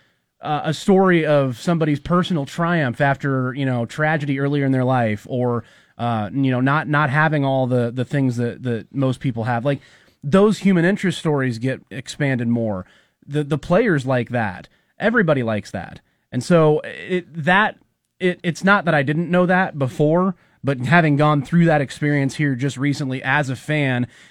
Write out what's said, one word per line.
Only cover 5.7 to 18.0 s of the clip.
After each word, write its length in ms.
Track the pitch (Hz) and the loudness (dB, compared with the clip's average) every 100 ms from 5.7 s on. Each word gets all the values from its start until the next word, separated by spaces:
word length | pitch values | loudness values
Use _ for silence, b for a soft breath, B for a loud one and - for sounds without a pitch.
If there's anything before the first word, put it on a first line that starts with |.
| b b - | b b -8
uh, 320 | 120 113 101 | -4 -2 -4
you 180 | 127 131 | 0 0
know, 120 | 123 | 2
not, 260 | 131 151 139 | 2 0 0
not 220 | 147 151 | 0 2
having 340 | 147 156 151 | 2 2 2
all 240 | 135 135 127 | 0 0 0
the, 240 | 123 120 | 0 0
the 140 | 127 120 | -4 -4
things 320 | 147 131 120 | 0 0 0
that, 260 | 120 95 | -4 -4
that 240 | 127 113 - 139 | -6 -6 -6 -2
most 240 | 131 123 | -2 -2
people 240 | 139 113 | -4 -4
have. 220 | 110 120 131 | -2 -2 -2
Like, 160 | - b b b b | -4 b b b b
those 360 | 147 190 208 196 | 0 4 4 4
human 260 | 196 185 170 | 2 4 2
interest 340 | 208 185 - | 2 -2 -2
stories 400 | 165 143 131 113 | -2 0 -2 -2
get 220 | 131 120 - | -4 -6 -10
expanded 560 | 98 - - 143 127 117 | -14 -12 -4 -2 0 0
more. 380 | 117 113 95 90 b b b - | 0 0 -4 -8 b b b -6
The, 160 | 147 | -6
the 140 | 151 151 | -2 -4
players 480 | - 175 240 151 127 | 0 2 4 0 0
like 240 | 127 113 | -2 -2
that. 400 | 120 107 90 - _ _ - | -4 -4 -6 -16 _ _ -4
Everybody 460 | 180 240 165 139 | 0 2 2 2
likes 280 | 113 107 - | 0 -4 -6
that. 280 | 95 80 - _ _ _ | -10 -12 -16 _ _ _
And 100 | 127 | -6
so 380 | - 175 156 151 - | 2 4 4 2 -2
it, 400 | 73 92 180 170 160 | -10 -6 -6 -6 -6
that, 340 | 151 185 214 - _ _ | 0 2 2 -4 _ _